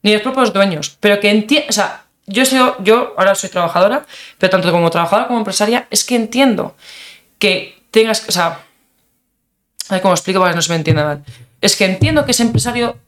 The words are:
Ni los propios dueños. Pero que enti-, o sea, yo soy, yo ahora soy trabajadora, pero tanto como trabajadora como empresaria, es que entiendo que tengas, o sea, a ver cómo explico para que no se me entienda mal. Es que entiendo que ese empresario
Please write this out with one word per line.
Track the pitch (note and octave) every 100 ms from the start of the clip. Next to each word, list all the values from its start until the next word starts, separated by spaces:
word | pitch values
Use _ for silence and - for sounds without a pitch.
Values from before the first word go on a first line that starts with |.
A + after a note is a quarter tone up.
Ni | G#3
los | G#3+
propios | A#3 C4 A#3+
dueños. | G3 G3 D#3 D3 _
Pero | G#3 G3+
que | G#3
enti-, | G#3+ G#3 D4+ -
o |
sea, | A3 F3+ - _ _ -
yo | G3+ C4
soy, | C4 B3 -
yo | G3 A3+ B3 -
ahora | F#3+ G3
soy | F#3+
trabajadora, | F#3 E3+ E3+ G3 C4 - - - _
pero | F#3
tanto | F#3 E3+
como | F3 E3+
trabajadora | E3+ E3+ G3+ B3
como | A#3+
empresaria, | G#3 F#3+ G#3 A#3+ -
es | G#3 -
que | B3
entiendo | A3 A#3+ C4+ F#3+ - - - - - - _ _
que | G3+ F#3 - _ _
tengas, | A3 A3+ G#3+ -
o |
sea, | F3+ E3+ C#3 _ _ _ _ _ _ _ _ _ _ _ - -
a |
ver | F#3+
cómo | G3
explico | F3+ - F#3+
para | F#3
que | E3+
no |
se | E3
me | E3
entienda | D#3 D#3 D3+
mal. | D3 - - - _
Es | G3+ -
que | F#3+
entiendo | F#3 D4+ D#4 C#4
que |
ese | B3
empresario | A#3 A#3 A#3+ A#3+ A#3 -